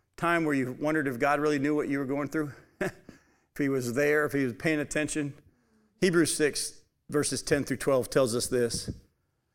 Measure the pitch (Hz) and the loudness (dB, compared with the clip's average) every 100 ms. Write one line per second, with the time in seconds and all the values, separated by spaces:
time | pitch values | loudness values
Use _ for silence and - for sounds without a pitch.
0 | _ - 170 170 156 139 127 127 147 156 | _ -4 0 2 2 0 -2 -2 -2 0
1 | 139 117 143 147 151 147 143 151 131 139 | -2 0 2 2 2 2 2 0 0 -2
2 | 131 139 143 156 147 - - - 185 - | -2 -4 -2 -4 -6 -8 -20 -8 -6 -6
3 | - - _ _ _ - 143 135 123 120 | -16 -20 _ _ _ -4 0 0 -2 0
4 | 147 151 147 143 131 110 165 156 156 156 | 2 2 2 0 -2 0 -2 0 -2 -2
5 | 147 156 143 - - _ _ _ _ _ | -2 -4 -6 -8 -20 _ _ _ _ _
6 | 190 170 151 - 147 - - - _ _ | 2 4 2 2 0 0 -6 -10 _ _
7 | - 147 143 135 - 147 127 131 - 131 | -4 -2 -2 -4 0 0 0 -2 0 0
8 | 120 147 131 120 - 123 117 - - - | 2 2 2 0 0 0 0 -2 -8 -12
9 | - _ _ _ _ | -16 _ _ _ _